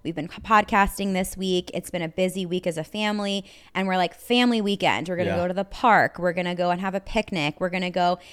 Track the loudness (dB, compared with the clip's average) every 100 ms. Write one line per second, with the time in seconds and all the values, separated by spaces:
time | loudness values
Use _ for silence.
0 | -8 -8 -8 -8 2 4 4 4 2 0
1 | -2 -2 -2 -2 0 0 -2 -6 -6 -6
2 | -4 0 0 0 -2 -2 -2 -4 -6 -2
3 | -2 0 -2 -4 -6 -16 -10 -4 0 2
4 | 0 -2 0 4 4 4 2 2 2 0
5 | -2 -2 0 0 -2 -2 -6 0 4 6
6 | 4 0 -2 -2 -2 0 0 0 -2 -6
7 | -4 -4 -2 -2 -4 -2 -4 -2 -2 0
8 | 2 0 -4